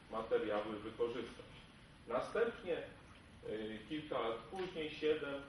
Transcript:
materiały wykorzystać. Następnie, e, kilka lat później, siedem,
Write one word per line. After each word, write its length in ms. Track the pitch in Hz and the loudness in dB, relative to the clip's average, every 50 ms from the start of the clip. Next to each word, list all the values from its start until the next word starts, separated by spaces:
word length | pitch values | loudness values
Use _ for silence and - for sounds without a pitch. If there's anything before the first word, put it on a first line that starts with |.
| - - | -10 -4
materiały 680 | 110 110 110 - 123 117 110 107 104 104 107 110 107 101 | -4 -2 2 4 4 4 6 4 2 2 2 0 -2 -4
wykorzystać. 680 | 104 110 110 - 117 117 120 127 113 - - - - - - - - - - - - - - - - | -4 -6 0 2 2 2 2 -2 -4 -6 -8 -12 -14 -14 -16 -16 -16 -18 -18 -18 -18 -18 -18 -16 -4
Następnie, 720 | - 117 127 - - - 202 233 233 - - 185 180 160 | 0 0 0 2 2 4 4 4 4 2 -2 0 0 0
e, 60 | - - - - - - - - - - - - - - - 107 110 110 110 110 107 - - | 0 0 -4 -10 -14 -16 -18 -18 -18 -18 -18 -18 -10 -6 -4 -4 -2 -2 -4 -4 -6 -6 -4
kilka 300 | 156 151 - - - 123 | -4 -4 -2 0 0 2
lat 160 | 113 113 113 | 2 2 0
później, 560 | - - - 190 185 180 170 - 160 151 151 | -2 -6 -6 -4 -2 -2 -2 -2 -2 -4 -4
siedem, 500 | 147 - 156 151 156 143 143 139 139 139 - | -2 2 4 6 6 6 4 0 -2 -4 -4